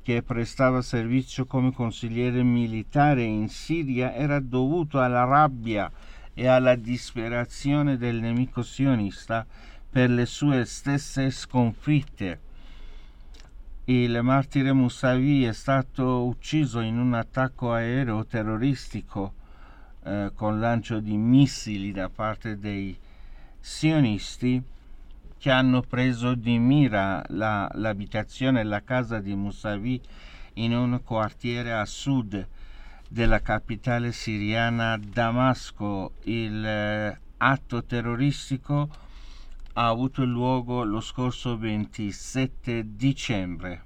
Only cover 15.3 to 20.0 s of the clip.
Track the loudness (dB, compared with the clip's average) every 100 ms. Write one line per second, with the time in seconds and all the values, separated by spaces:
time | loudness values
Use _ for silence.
15.3 | 4 2 0 0 0 0 -2 0 2 0
16.3 | -4 -2 0 2 0 -2 0 2 2 0
17.3 | -2 -2 -2 -2 0 0 0 0 -2 -2
18.3 | -2 -2 0 0 0 -4 -10 -6 -6 -6
19.3 | -8 -18 -20 -20 -20 -20 -14